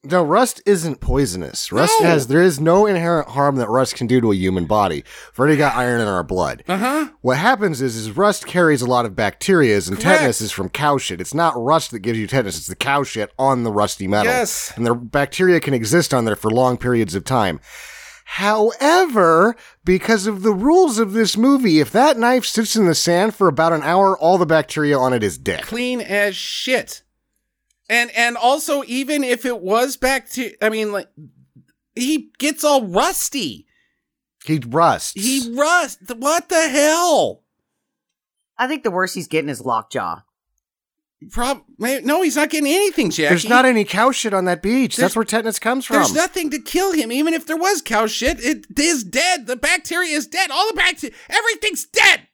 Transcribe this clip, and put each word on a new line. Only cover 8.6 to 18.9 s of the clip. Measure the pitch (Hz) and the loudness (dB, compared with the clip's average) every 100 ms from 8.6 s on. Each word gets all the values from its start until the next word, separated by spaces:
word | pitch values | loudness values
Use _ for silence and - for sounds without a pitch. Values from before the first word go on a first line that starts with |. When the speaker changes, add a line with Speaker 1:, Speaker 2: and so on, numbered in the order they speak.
| 165 139 | 2 2
Speaker 1:
a | 123 | 2
lot | 123 117 | 0 0
of | 95 | -2
bacterias, | 104 - - 185 131 104 90 | -4 -2 0 4 4 2 0
and | 98 | -2
Speaker 2:
Correct. | - 311 | 2 2
Speaker 1:
tetanus | 285 - | 2 -2
is | 107 | -6
from | - 92 | -6 -8
cow | - 147 139 | -2 0 0
shit. | - 87 | -4 -8
It's | 90 | -8
not | 143 170 123 | -2 0 0
rust | 117 160 - | 0 0 0
that | 113 | -8
gives | 101 113 | -4 -4
you | 104 | -2
tetanus, | 131 104 80 | -2 -2 -6
it's | 76 | -10
the | 92 | -6
cow | 139 143 | -2 -2
shit | 135 110 104 - | -2 -6 -8 -2
on | 135 127 | 0 0
the | 117 | 0
rusty | 104 104 - 95 | 0 -2 -2 -2
metal. | 104 226 | 0 2
Speaker 2:
Yes. | 247 220 - - - | 0 -2 -6 -10 -4
Speaker 1:
And | 117 | -2
the | |
bacteria | 120 120 143 139 - 185 170 | -2 -2 -2 -2 0 2 2
can | 147 | 2
exist | 131 110 170 151 | -2 2 0 2
on | 131 113 | 0 0
there | 104 | -2
for | 110 | 0
long | 113 127 123 | 2 2 0
periods | 123 120 104 92 | 0 0 0 -4
of | |
time. | - 131 98 78 - - - - - - | -2 0 0 -2 -10 -20 -20 -20 -20 -20
However, | - - 202 214 214 - 277 | -14 -4 -2 2 0 2 2